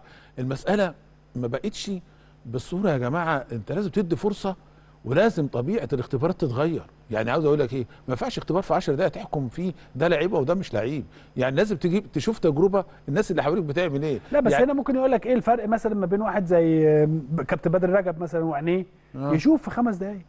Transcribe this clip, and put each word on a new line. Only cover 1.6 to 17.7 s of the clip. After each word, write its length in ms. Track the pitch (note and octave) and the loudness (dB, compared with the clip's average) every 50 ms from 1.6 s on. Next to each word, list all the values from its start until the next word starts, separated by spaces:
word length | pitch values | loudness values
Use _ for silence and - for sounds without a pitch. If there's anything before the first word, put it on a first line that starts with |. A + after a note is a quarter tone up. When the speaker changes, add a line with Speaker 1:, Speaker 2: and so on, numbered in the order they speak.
| - G#3+ - - - G3+ G3 F3+ - - - - - - - _ - | -6 -6 -8 -8 -8 -8 -8 -8 -10 -14 -20 -20 -20 -20 -20 _ -12
Speaker 1:
بالصورة 440 | A#2+ A2+ B2+ - - F3 F#3 G#3+ F#3 | -8 -8 -8 -6 -6 -4 -2 0 0
يا 80 | D3 B2+ | 0 0
جماعة، 480 | B2 A#2+ D3 F3 E3+ D#3+ D#3 C3+ B2 - | 0 -2 -2 -2 0 0 -2 -2 -2 -6
أنت 200 | A#2+ A2+ G2+ - | -8 -8 -6 -6
لازم 180 | C3+ F#3+ G#3 F3 | -4 -4 -4 -2
تدي 260 | - G3+ G3 E3 E3+ | -2 -2 -2 0 -2
فرصة 400 | B2 - G#3+ G3+ - - G3 F#3+ - - - - - - - - _ - | -2 -2 -2 -4 -2 -4 -6 -6 -8 -12 -20 -20 -20 -20 -20 -20 _ -6
ولازم 420 | A2+ C3 E3+ G#3+ A#3 - E3+ C#3+ C3 | 0 2 4 4 4 2 0 -2 -2
طبيعة 420 | - A#2+ B2 D#3+ G#3+ A#3 C#3+ - C#3+ | -2 -4 -2 -2 -2 -4 -4 -4 -4
الاختبارات 480 | A#2+ A#2 - C#3 A#2 D3 E3+ F#3 - | -4 -4 -4 -2 -2 0 -2 0 -2
تتغير. 400 | E3 C3 A2+ B2+ D3+ E3+ D#3+ A#2 - - - - - - | -2 -2 0 0 -2 -2 -2 -4 -8 -12 -18 -20 -12 -6
يعني 200 | G#2+ G#2+ A2+ A#2 | -4 -2 0 0
عاوز 140 | C3 D#3+ D#3 | 0 2 2
اقول 140 | C#3+ D3 D3 | 2 2 2
لك 140 | C3+ A2+ C3+ | 2 0 -2
ايه، 80 | C3+ A#2 | -6 -6
ما 40 | - - - - - | -8 -10 -14 -8 -6
ينفعش 280 | B2+ - A#3+ C4 - D#3 | -4 -4 -4 -4 -6 -6
اختبار 240 | - - D#3+ F#3+ | -4 -2 -2 -2
في 120 | F#3+ - D#3+ | 0 0 0
عشر 220 | F3+ - E3 C#3 | 0 0 0 0
دقايق 160 | C#3+ F#3+ D#3 | 0 0 -2
تحكم 360 | - - G3+ - - D3+ C3+ A2+ | -2 -6 -8 -8 -6 -6 -6 -6
فيه 240 | - D#3+ F3+ F#3 - - - - - | -6 -6 -6 -6 -6 -8 -14 -14 -4
ده 120 | B2+ D#3+ F3 | -2 0 2
لعيب 280 | E3+ C#3+ E3 F#3+ G#3+ | 2 2 2 0 0
او 80 | D#3+ C3 | 0 0
ده 100 | D3 F3+ | 0 0
مش 180 | G3 - - - | -2 -2 -4 -4
لعيب. 320 | G#2 A2 B2+ D#3 C#3 - - - - - - - C3 | -2 -2 -2 -4 -6 -8 -10 -14 -20 -20 -10 -4 -2
يعني 180 | B2+ C3 C3+ | -2 0 2
لازم 200 | D#3 G#3+ G#3+ G3 C#3+ | 2 2 0 0 -2
تجيب، 340 | - F3 F3 G#3 G3 - | 0 0 0 0 -2 -2
تشوف 280 | - D3+ - - A3 - | -4 -4 -2 -2 -2 0
تجربة 460 | - E3 C#3+ D3 F#3 F#3+ G3 G3 F3 - - - - - | 2 2 4 4 2 2 2 0 -2 -4 -8 -14 -8 -2
الناس 220 | C#3 G3 G#3 - | -2 -2 0 0
اللي 120 | F3 D3+ C3 | 0 0 2
حواليك 200 | D3 F3 G#3+ E3 | 2 0 0 0
بتعمل 400 | D3 C3+ F3 F3+ E3 C#3 C#3 D3+ | 0 0 0 0 0 0 -2 -2
ايه. 160 | D#3 C3 G2+ - - | -2 -2 -4 -4 -2
Speaker 2:
لا، 80 | - D4 | 0 2
بس 120 | B3+ - | 4 4
Speaker 1:
يعني 140 | C#3 - B3+ | 4 4 4
Speaker 2:
هنا 80 | C#4+ C#4 | 4 2
ممكن 220 | C#4+ B3+ - B3+ | 0 0 0 0
يقول 160 | C4 C4 C4+ | 2 2 2
لك 140 | B3+ G3 - | 2 2 2
ايه 80 | A3+ B3+ | 0 0
الفرق 340 | A3+ - A3 A#3+ A#3 G#3+ G#3 | 2 2 2 0 2 2 0
مثلا 280 | A3+ G#3+ - A3 G#3+ | 0 0 0 0 0
ما 100 | G3+ F#3 | 0 0
بين 160 | E3+ G3 G3+ | 0 0 0
واحد 240 | A3 G3+ F#3 G#3 F#3 | 0 0 -2 -2 2
زي 380 | E3 F3+ E3+ E3 E3 D#3+ D#3 D#3 D3+ D3+ D3+ D3+ D3+ D#3 D#3+ - C#3+ D#3+ E3 C3 - | 4 4 6 6 6 4 6 6 6 6 6 6 4 2 0 -2 -2 -2 -2 -2 -2
كابتن 240 | F#3 - - F3 | -2 -2 0 2